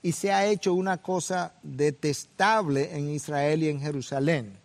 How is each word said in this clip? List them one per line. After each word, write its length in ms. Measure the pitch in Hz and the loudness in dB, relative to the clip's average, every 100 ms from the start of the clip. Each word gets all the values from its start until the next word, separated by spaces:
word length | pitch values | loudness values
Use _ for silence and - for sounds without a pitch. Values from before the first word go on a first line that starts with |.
Y 100 | 180 | -2
se 180 | 156 202 | -2 0
ha 140 | 196 202 | 2 2
hecho 280 | 208 196 | 2 2
una 240 | 180 190 180 | 0 0 -2
cosa 560 | - 185 147 185 175 - | -2 -4 -2 -4 -4 -8
detestable 1300 | 151 131 147 139 151 143 - - 196 220 180 139 143 156 | -14 0 0 2 -2 -4 -8 0 4 4 2 0 0 -4
en 140 | 147 | -4
Israel 540 | 147 147 147 143 160 | -6 -4 0 2 2
y 60 | 156 | 0
en 120 | 143 | -2
Jerusalén. 760 | 147 143 120 139 143 160 107 - | -4 -6 -4 -2 2 0 -2 -14